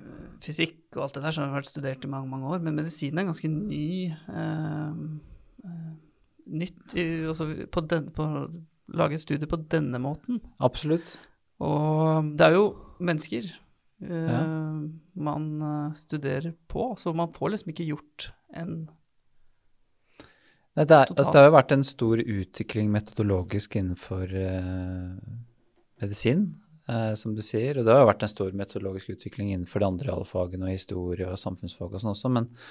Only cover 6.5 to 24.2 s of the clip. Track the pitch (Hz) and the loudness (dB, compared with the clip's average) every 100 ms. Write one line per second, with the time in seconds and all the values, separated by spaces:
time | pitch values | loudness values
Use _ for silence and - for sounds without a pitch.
6.5 | 156 175 - - - 170 165 160 160 156 | -6 -6 -10 -10 -4 -2 -2 -4 -4 -4
7.5 | 156 - 180 156 165 143 - 156 143 139 | -6 -4 -2 0 -2 -2 -4 -4 -2 -6
8.5 | 165 160 _ - 160 160 156 - 151 151 | -10 -16 _ -8 0 0 0 -4 -4 -2
9.5 | 170 156 160 139 123 127 151 - 247 - | -4 -2 -2 0 -2 -4 -6 -6 -6 -6
10.5 | - 127 - 151 165 - - - _ _ | -2 -2 0 0 -2 -2 -18 -20 _ _
11.5 | - 151 147 156 156 160 160 151 147 160 | -6 -2 0 2 4 4 4 2 6 6
12.5 | 175 208 - - - 175 156 - 220 196 | 8 4 0 -14 -6 -2 -2 -2 -6 -8
13.5 | - _ _ _ - 180 170 165 160 160 | -14 _ _ _ -16 -8 -4 0 0 0
14.5 | 156 156 156 151 160 _ 185 151 151 156 | -2 -4 -6 -8 -12 _ -8 -4 -4 -4
15.5 | 151 151 151 147 151 - 156 139 143 165 | -4 -4 -4 -4 -8 -8 -6 -4 -4 -6
16.5 | - - 156 247 196 185 160 170 - 151 | -10 -8 -4 -4 -4 -4 -2 -4 -2 -4
17.5 | 214 - 160 165 151 - - - - _ | -4 -6 -8 -6 -6 -10 -14 -14 -14 _
18.5 | 269 170 165 156 - _ _ _ _ - | -12 -8 -8 -10 -16 _ _ _ _ -20
19.5 | _ _ _ _ _ _ - - _ _ | _ _ _ _ _ _ -20 -20 _ _
20.5 | _ _ - 151 156 131 - 135 147 139 | _ _ 2 8 10 10 4 6 12 12
21.5 | 156 - 139 135 - 113 117 120 101 95 | 12 8 4 2 0 2 2 0 -2 -4
22.5 | - 104 107 104 104 104 - 104 92 90 | -6 -4 -2 2 0 0 0 2 2 0
23.5 | 101 - 104 92 90 - 92 | -2 -2 -2 -2 -4 -6 -6